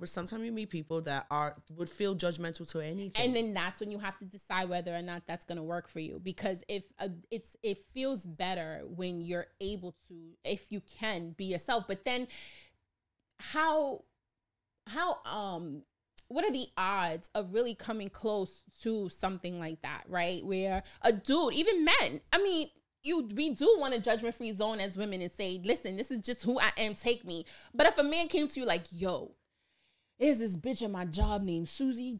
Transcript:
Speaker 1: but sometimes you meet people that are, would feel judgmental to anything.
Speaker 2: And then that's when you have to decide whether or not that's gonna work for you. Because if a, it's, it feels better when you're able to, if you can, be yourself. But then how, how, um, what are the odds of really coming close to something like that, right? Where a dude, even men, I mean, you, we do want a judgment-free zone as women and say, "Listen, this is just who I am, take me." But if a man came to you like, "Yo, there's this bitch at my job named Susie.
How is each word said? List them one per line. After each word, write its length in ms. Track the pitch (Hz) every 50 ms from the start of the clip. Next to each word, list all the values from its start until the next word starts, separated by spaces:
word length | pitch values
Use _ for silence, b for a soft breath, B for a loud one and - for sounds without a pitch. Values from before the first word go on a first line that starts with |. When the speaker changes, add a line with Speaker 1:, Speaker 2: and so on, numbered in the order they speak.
Speaker 1:
but 80 | 175 170
sometimes 340 | - 180 175 180 220 226 226
you 80 | 233
meet 180 | 226 220 214 214
people 300 | - 170 156 - 160 165 160
that 220 | 151 139 139 - -
are, 240 | 147 147 151 147 147 - - - 160 165
would 120 | 175 170
feel 240 | - - 208 196 196
judgmental 540 | 175 180 175 170 147 170 165 165 - 170 -
to 100 | - 165
anything. 440 | 151 156 165 196 202 196 - 220 240
Speaker 2:
And 80 | 247 254
then 200 | 233 226 220 208
that's 260 | 185 170 185 190 -
when 100 | 214 208
you 100 | 208 202
have 180 | 208 196 190 -
to 60 | 202
decide 420 | 185 185 196 - - 185 185 185 180
whether 260 | 175 175 175 175 170
or 80 | 170
not 220 | 175 180 175 175 - -
that's 180 | 165 175 -
gonna 180 | - 175 165 160
work 240 | 160 170 175 175 -
for 140 | - 160
you. 180 | 160 156 - -
Because 440 | 175 185 180 - - 202 185 180 - -
if 160 | 208 196 190 - _ -
a, 100 | 190 196 175 170 175 _
it's, 240 | 226 220 - - - - -
it 140 | 214 196 202 - - -
feels 320 | 262 262 269 269 208 180
better 560 | 180 160 - 180 180 190 175 165 160 160 160 -
when 360 | - 180 170 185 180 175 175
you're 260 | 170 170 175 175 175 - _ _
able 340 | 196 196 208 196 180 175 151 _ _ -
to, 60 | 180 165 165 165 170 _ -
if 300 | 139 175 190 - - 208
you 80 | 202
can, 500 | - - - - - 220 208 170 170 165
be 140 | 165 - 196
yourself. 400 | 185 185 170 - - 247 233 185 -
But 160 | 196 196 -
then 240 | 262 247 247 254 247 B B B B B B B B B _ _ _ _ _ _ _ _ _ _ _ _ -
how, 640 | - - - 311 311 320 311 311 294 277 254 202 - _ _ _ _ _ _ _ _ _ _ _ _ _ _ _ _ 214
how, 320 | 208 294 349 370 - - -
um, 580 | - 151 214 208 196 180 165 175 165 139 147 - _ _ _ _ _ _ - - _
what 180 | 247 294 359
are 60 | 427
the 160 | 254 269 254 - - -
odds 520 | 185 185 202 196 180 170 160 170 170 - -
of 200 | 214 208 180 185
really 180 | 226 240 240 226
coming 340 | - - - 226 220 202 196
close 540 | - - - 214 208 208 190 185 - - - - - - -
to 260 | 226 226 214 202 180
something 500 | - - - 190 190 180 - 175 180 175
like 220 | 165 160 165 -
that, 220 | - 131 147 - - -
right? 380 | 175 180 175 175 185 170 -
Where 380 | 196 196 190 190 190 190 185 B B B B
a 100 | - -
dude, 420 | 233 202 - - 269 330 339 254 -
even 300 | 277 320 427 427 349 311
men, 360 | 330 381 539 - - 135 - - -
I 60 | - 349
mean, 280 | 403 403 370 320 302 - - _ _ _ _ _
you, 260 | - 285 349 330 262 214 202
we 160 | 220 302 320
do 260 | 254 185 277 381 466 370
want 160 | 285 269 262
a 40 | 233
judgment-free 520 | 190 240 226 226 226 233 226 - 240 226
zone 280 | 214 190 214 214 220 214
as 160 | 196 202 180 190
women 240 | 208 208 196 185 180
and 80 | 180
say, 280 | - - 202 190 185 185 180
"Listen, 320 | 202 247 - - 202 190
this 160 | 196 262 -
is 80 | 269 226
just 240 | 202 - 247 - -
who 160 | 233 247 262
I 100 | - 214 - -
am, 160 | 220 214 208
take 300 | - - 240 240 233 -
me." 200 | 175 170 165 165 B B B B B B
But 140 | 247 294 330
if 100 | - -
a 60 | 285
man 240 | 285 311 339 339 320
came 200 | - 302 302 -
to 100 | - 269
you 60 | 254
like, 180 | 226 175 175 175 -
"Yo, 400 | 180 170 185 185 180 - - - - _ _ _ _ _ _ _ _ _ _ _ _ _ _ _ _ -
there's 180 | 240 302 285 220
this 180 | 226 220 185 165
bitch 240 | - 254 262 185 233
at 80 | 208
my 140 | 196 180 180
job 360 | 175 156 185 214 214 208 208
named 280 | 202 185 170 165 170 147
Susie. 500 | - - 269 262 254 226 254 254 247 202